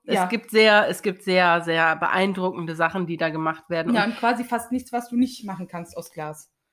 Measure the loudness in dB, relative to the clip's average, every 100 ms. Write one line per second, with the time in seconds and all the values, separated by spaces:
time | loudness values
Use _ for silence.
0 | -2 0 0 -2 0 4 8 6 4 0
1 | -4 -4 0 4 4 4 2 2 2 2
2 | 0 0 0 0 -4 -4 -8 -2 -2 -2
3 | -4 -2 -4 -2 -4 -4 _ -4 0 0
4 | 0 0 -2 -2 -4 -6 -4 -6 -4 -8
5 | -4 -2 -2 -2 -12 -10 -10 -12 -12 -14
6 | -14 -12 -12 -12 -20 _ _